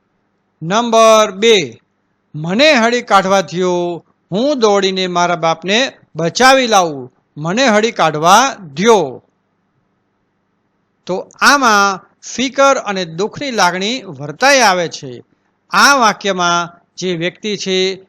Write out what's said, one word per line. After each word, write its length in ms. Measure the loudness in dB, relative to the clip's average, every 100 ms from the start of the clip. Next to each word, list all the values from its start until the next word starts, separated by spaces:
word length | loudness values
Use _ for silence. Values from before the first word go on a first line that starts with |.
| _ _ _ _ _ _
નંબર 680 | -4 -2 2 4 6 6 2
બે, 500 | 0 2 2 0 -12 _ _ _ _ _
મને 380 | -12 -6 2 2
હળી 300 | 4 2 -2
કાઢવા 380 | 2 2 4 0
દ્યો, 640 | 0 -4 -2 -2 -4 -8 _ _ _
હું 260 | -4 -2 0
દોડીને 480 | 2 2 0 -2 -4
મારા 300 | -2 0 0
બાપને 560 | -2 -2 -2 -2 -2 -8 _ -6
બચાવી 500 | -6 2 4 4 2
લાવું, 460 | 0 0 -4 -14 _ _ -10
મને 300 | -6 0 2
હળી 260 | 2 0
કાઢવા 640 | 0 -2 0 4 4 2 -4
દ્યો. 640 | -14 -2 2 2 2 -8 _ _ _ _ _ _ _ _ _ _ _ _ _ _ _ _ _ _ -8
તો 240 | -8 -8 _
આમાં 720 | 0 2 2 2 0 -2 _ _
ફિકર 540 | -14 -6 -6 2 2 2
અને 280 | -4 -8
દુઃખની 460 | -8 -6 -8 -6 -8
લાગણી 520 | 0 0 0 -6 -8
વર્તાઈ 560 | -10 -14 -14 -2 2 4
આવે 300 | 2 2 -4
છે. 360 | -8 -16 -18 -20 _ _ _ _
આ 240 | 2 2
વાક્યમાં 840 | 4 2 0 -4 -2 0 0 -4 -12 _ -10
જે 200 | -8 -4
વ્યક્તિ 400 | -6 -8 -10 -8
છે 380 | -4 -2 -2 -6